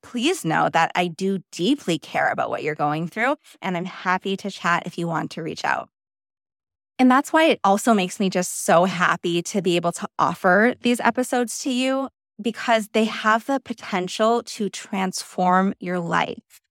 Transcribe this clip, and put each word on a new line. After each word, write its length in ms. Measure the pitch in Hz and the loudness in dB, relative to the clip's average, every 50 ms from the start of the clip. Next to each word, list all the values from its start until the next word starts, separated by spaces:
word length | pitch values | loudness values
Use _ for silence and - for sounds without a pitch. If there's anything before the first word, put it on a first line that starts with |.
| - | -20
please 380 | - - 240 233 320 381 - - | -10 -8 -2 0 0 -2 0 -2
know 240 | 160 160 165 160 165 | 0 0 2 2 2
that 200 | - 165 165 - - | 2 2 2 2 0
I 140 | - 180 180 | -2 -2 -2
do 320 | 165 - 190 196 196 185 - _ | -2 -2 -2 -2 -2 -4 -6 _
deeply 480 | - - 170 220 294 285 - - 170 - | -6 -2 0 0 0 0 0 -2 -2 -2
care 300 | - - - - 143 117 | -4 -6 -4 -2 0 0
about 200 | - - 127 113 | 0 -2 -2 -4
what 140 | 113 - | -4 -4
you're 140 | - 151 151 | -4 -6 -4
going 320 | 156 151 147 151 156 170 165 | -2 -2 -2 -2 -2 -6 -6
through, 280 | - 220 226 262 302 _ _ - - _ | -4 -2 -2 -2 -2 _ _ -20 -20 _
and 160 | - 190 180 | -6 -4 -4
I'm 100 | 170 180 | -4 -6
happy 500 | 185 - - - 190 180 185 _ 196 196 | -8 -10 -8 -2 -2 -2 -2 _ -4 -6
to 140 | 190 - 202 | -4 -6 -10
chat 320 | - - - 175 175 170 - | -10 -4 0 0 0 0 -2
if 120 | 175 - - | -6 -6 -6
you 100 | 170 170 | -4 -2
want 240 | 160 156 160 156 | -2 -4 -4 -6
to 100 | - 170 | -8 -10
reach 220 | 156 - 165 - - | -8 -8 -8 -4 -2
out. 240 | 143 131 - - _ _ _ _ _ _ _ _ _ _ _ _ _ _ _ _ _ _ _ _ _ _ | -2 -2 -2 -4 _ _ _ _ _ _ _ _ _ _ _ _ _ _ _ _ _ _ _ _ _ _
And 140 | - 262 254 | 4 4 6
that's 220 | 254 269 294 - | 6 4 2 2
why 140 | - 311 320 | 2 4 4
it 140 | 320 233 - - | 4 4 4 4
also 280 | 196 196 208 - 247 | 2 2 4 4 2
makes 280 | 226 202 180 185 - - | 2 2 2 -2 -2 -2
me 100 | 202 185 | -2 0
just 340 | 175 185 180 - - - - | 0 0 -2 -2 -6 -4 2
so 200 | - 180 165 180 | 4 6 6 6
happy 580 | 190 170 170 180 - 165 175 - 180 170 175 | 4 2 2 2 2 2 0 -2 -2 -2 -2
to 180 | 170 - - 202 | -4 -2 -4 -2
be 140 | 170 185 170 | 0 2 0
able 160 | 175 170 170 | 2 0 -2
to 160 | - - 208 - _ | -4 -4 -12 -10 _
offer 580 | - 156 - 175 - - 190 180 202 214 247 - _ | 0 0 0 0 0 4 4 6 6 4 2 2 _
these 200 | - 240 247 240 | 0 0 0 2
episodes 580 | - 226 226 254 254 - - 247 247 226 - - | 0 0 0 0 -4 -2 0 -2 -2 -2 -6 -6
to 100 | - 285 | -4 -4
you, 380 | 254 247 262 262 269 269 269 254 _ _ _ _ _ - | -2 0 0 0 -2 -2 -4 -8 _ _ _ _ _ -6
because 480 | 208 233 220 - - - 233 226 208 - | -6 -6 -6 -4 0 2 2 2 0 0
they 120 | - 220 226 | 0 0 2
have 400 | 214 - - - 214 214 226 - | 2 -2 -2 0 2 2 2 0
the 120 | - 277 262 | -2 -4 -4
potential 880 | _ - 240 - - - - 185 185 185 - - 220 220 233 240 247 | _ -8 -12 -12 -8 -4 -4 -4 -4 -4 -2 0 2 2 2 0 -2
to 240 | - - - 214 190 | -6 -8 -6 -6 -6
transform 1040 | - - - - - 190 190 185 - - - - - - 180 180 180 185 190 196 - _ | -6 -10 -12 -8 -4 -4 -2 -2 -4 -6 -10 -8 -4 0 2 4 4 4 4 2 0 _
your 180 | - 175 180 180 | -6 -6 -4 -4
life 600 | 170 165 175 170 - - - - _ _ _ - _ _ | -4 0 0 0 0 -2 -4 -14 _ _ _ -20 _ _